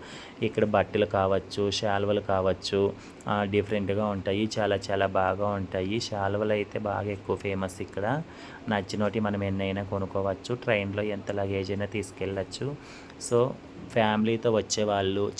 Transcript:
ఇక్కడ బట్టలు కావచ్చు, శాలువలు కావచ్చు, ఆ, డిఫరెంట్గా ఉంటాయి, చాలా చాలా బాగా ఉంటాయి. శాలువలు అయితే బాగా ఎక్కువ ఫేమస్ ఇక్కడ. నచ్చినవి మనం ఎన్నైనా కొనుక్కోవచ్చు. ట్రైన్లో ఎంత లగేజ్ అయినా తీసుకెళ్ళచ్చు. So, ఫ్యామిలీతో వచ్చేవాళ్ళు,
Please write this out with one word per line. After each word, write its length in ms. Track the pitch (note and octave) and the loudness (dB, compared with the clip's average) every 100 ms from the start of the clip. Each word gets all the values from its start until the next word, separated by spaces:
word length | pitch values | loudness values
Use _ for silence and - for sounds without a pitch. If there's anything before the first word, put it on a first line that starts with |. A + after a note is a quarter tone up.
| - - - - | -6 -16 -12 -4
ఇక్కడ 220 | A2+ - G#2+ | 0 2 4
బట్టలు 400 | G2+ F#2 G#2+ G2+ | 4 4 2 2
కావచ్చు, 680 | G2+ F#2+ G2 - - G2+ | 4 4 2 0 -2 0
శాలువలు 480 | F#2+ A2 G2+ G2+ G#2 | 0 0 2 2 2
కావచ్చు, 720 | G2 F#2+ F#2+ F2+ - G2 G2 G2 - - - | 2 2 2 0 0 2 2 0 -14 -10 -2
ఆ, 160 | G#2 | 0
డిఫరెంట్గా 640 | G2+ G#2 G2+ G#2 G2 G2+ G#2+ | 2 2 2 0 0 0 0
ఉంటాయి, 440 | G2 F#2+ G2 G#2+ A#2 | 0 0 0 0 0
చాలా 200 | G#2 G2 - | 2 0 0
చాలా 140 | G2 G2 | 2 4
బాగా 420 | F#2+ F#2 F#2+ G2+ | 4 2 2 0
ఉంటాయి. 520 | G2+ F#2 G2 F#2 A2 | -2 -2 -2 0 -2
శాలువలు 520 | A#2 G#2 G2 G#2 G#2+ | -2 -2 0 0 2
అయితే 280 | G#2 G2+ G#2+ | 0 0 -4
బాగా 320 | G#2 G2 G2+ | -2 -2 -2
ఎక్కువ 240 | G2+ - F#2+ | -4 -4 -2
ఫేమస్ 460 | G2+ F#2+ F#2+ - | -2 -2 -4 -6
ఇక్కడ. 400 | F#2+ - G2+ D3 - - - - - | -8 -4 -2 -2 -4 -12 -16 -10 0
నచ్చినవి 500 | G#2 G2 G2+ G#2 A2 | 0 0 0 0 2
మనం 240 | G#2+ G2+ | 0 0
ఎన్నైనా 400 | G2 G2 F#2+ G2 | -2 0 -2 -2
కొనుక్కోవచ్చు. 720 | G2+ G2+ F#2+ G2 G2 F#2+ - B2 | -2 -4 -2 -2 -2 -2 -4 -4
ట్రైన్లో 480 | - G#2+ G2 G2+ | 2 2 2 -2
ఎంత 280 | G#2+ G2+ - | -2 -4 -4
లగేజ్ 400 | G2+ G2 G2 F#2+ | -2 0 0 -2
అయినా 140 | G2 G2+ | -2 -2
తీసుకెళ్ళచ్చు. 880 | G#2+ G2 - F#2+ G2 F#2 - B2+ C#3+ - - - - - | -4 -6 -4 -4 -2 -4 -4 -6 -6 -12 -18 -16 -10 2
So, 180 | A#2+ A#2+ - - - - | 4 4 0 -12 -14 -2
ఫ్యామిలీతో 640 | A#2+ G#2+ G#2+ A2 A2+ A#2+ | 4 4 4 2 2 4
వచ్చేవాళ్ళు, 800 | A2 G2 - G#2 G2+ F#2+ G2 G2+ | 2 2 0 2 2 2 2 0